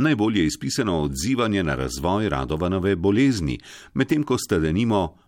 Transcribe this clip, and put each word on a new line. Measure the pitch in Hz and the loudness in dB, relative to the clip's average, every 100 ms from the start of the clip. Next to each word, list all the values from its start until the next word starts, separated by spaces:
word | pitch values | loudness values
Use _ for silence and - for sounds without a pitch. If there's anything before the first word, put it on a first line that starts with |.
najbolje | 147 131 107 104 78 | 2 2 2 2 0
izpisano | - 135 - 110 82 73 | 0 -6 -2 0 0 -2
odzivanje | 65 90 131 113 101 | -2 -2 0 0 0
na | 82 65 | 0 -2
razvoj | 65 65 80 98 107 | -4 -4 -2 0 0
Radovanove | 69 67 78 87 95 92 92 | -2 -2 -2 0 0 0 0
bolezni, | 95 101 139 113 76 60 - - - | 2 2 2 2 -2 -4 -8 -20 -8
medtem | - 131 151 | -2 0 0
ko | 147 123 | 0 -2
sta | - 90 | 0 0
denimo | 78 87 117 107 85 - | 2 0 2 0 0 -6